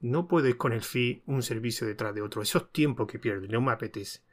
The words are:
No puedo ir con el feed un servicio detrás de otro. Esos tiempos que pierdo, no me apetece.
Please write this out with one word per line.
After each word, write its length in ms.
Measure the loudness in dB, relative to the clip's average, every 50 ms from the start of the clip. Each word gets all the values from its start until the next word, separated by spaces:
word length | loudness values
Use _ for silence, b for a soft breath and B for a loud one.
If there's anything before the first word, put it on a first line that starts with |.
No 260 | -2 0 0 0 2
puedo 200 | 4 4 4 6
ir 100 | 6 4
con 140 | 2 2 0
el 100 | 0 0
feed 400 | -2 -2 0 2 2 2 0 -2 -4
un 160 | -2 -2 0
servicio 460 | 0 0 -2 -2 -2 -2 -4 -2 -4
detrás 260 | -4 -4 -2 -4 -4 -4
de 80 | -4
otro. 220 | -6 -4 -4 -4 -2
Esos 280 | 0 0 0 0 0
tiempos 360 | 0 2 2 2 2 0 -2
que 100 | -4 -4
pierdo, 300 | -4 -2 -2 -2 -2 -2
no 140 | -2 0 2
me 100 | 2 2
apetece. 480 | 0 0 -2 -6 -8 -8 -10 -10 -12 -16 _ _